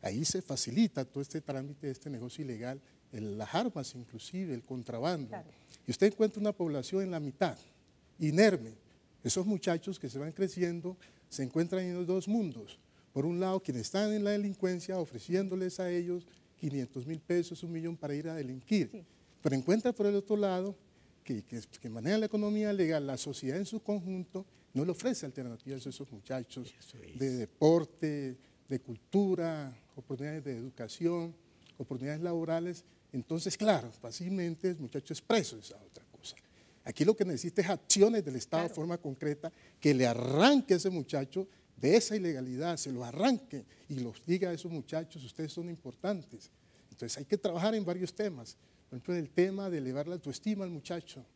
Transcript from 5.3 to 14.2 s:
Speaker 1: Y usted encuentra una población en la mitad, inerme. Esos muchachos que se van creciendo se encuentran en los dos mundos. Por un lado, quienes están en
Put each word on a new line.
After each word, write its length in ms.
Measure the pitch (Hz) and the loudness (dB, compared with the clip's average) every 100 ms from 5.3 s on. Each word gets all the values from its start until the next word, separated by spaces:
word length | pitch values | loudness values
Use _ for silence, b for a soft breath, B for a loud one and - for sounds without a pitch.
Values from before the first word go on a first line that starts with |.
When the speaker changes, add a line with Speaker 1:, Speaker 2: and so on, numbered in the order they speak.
| 107 - B B B - | -10 -14 B B B -6
Speaker 1:
Y 40 | |
usted 160 | 123 202 | 4 4
encuentra 320 | 208 220 214 | 6 0 2
una 120 | 208 | -2
población 500 | 202 170 143 123 190 | 0 -2 -2 -2 -2
en 60 | 196 | -2
la 80 | 170 | -2
mitad, 360 | 147 - 175 - - _ _ _ _ _ | -4 0 0 0 -14 _ _ _ _ _
inerme. 540 | 156 156 214 180 113 110 _ _ _ _ | 2 8 8 8 -2 -14 _ _ _ _
Esos 240 | - 190 185 | 0 2 2
muchachos 520 | 196 - 170 185 185 | 2 2 0 0 -6
que 100 | 135 | -6
se 100 | 127 | -6
van 140 | 151 | -8
creciendo 640 | 156 190 190 175 175 156 - B B B | -2 -2 2 0 0 -6 -10 B B B
se 140 | - | -4
encuentran 420 | 131 160 170 185 | -2 2 2 0
en 100 | 185 | -2
los 120 | 180 175 | -2 0
dos 200 | 185 185 | 0 2
mundos. 520 | 226 196 120 104 - _ b b | 0 0 -4 -14 -18 _ b b
Por 140 | - 147 | -2 0
un 120 | 175 | 2
lado, 220 | 185 190 | 2 0
quienes 200 | 190 127 | -2 -4
están 300 | 107 190 214 | -2 0 2
en 120 | 214 | 2